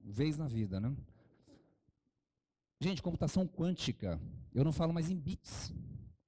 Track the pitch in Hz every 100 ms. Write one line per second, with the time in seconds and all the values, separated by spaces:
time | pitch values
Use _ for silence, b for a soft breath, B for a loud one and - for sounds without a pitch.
0 | 107 104 156 151 151 113 104 95 113 135
1 | - B B B B B B B _ _
2 | _ _ _ _ _ _ _ - 170 175
3 | 175 165 156 185 180 - 170 175 - -
4 | 98 82 - - - 117 151 156 165 170
5 | 160 180 139 185 - - - - - -
6 | - -